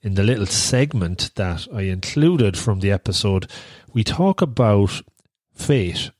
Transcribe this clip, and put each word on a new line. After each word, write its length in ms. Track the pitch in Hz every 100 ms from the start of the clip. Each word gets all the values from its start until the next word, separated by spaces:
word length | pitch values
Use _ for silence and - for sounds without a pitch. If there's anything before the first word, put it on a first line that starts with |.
in 120 | 107
the 100 | 95
little 220 | 101 123 98
segment 840 | - - 127 147 123 85 90 - -
that 300 | 92 85 -
I 100 | 110
included 720 | 95 92 - - 156 175 107 90
from 240 | - 98
the 100 | 98
episode, 580 | 98 - 95 104 95 87 - - - -
we 100 | 123
talk 380 | 107 - 190 185
about 600 | 165 117 117 104 101 - - _ _ _ _
fate 560 | _ - 139 90 - - _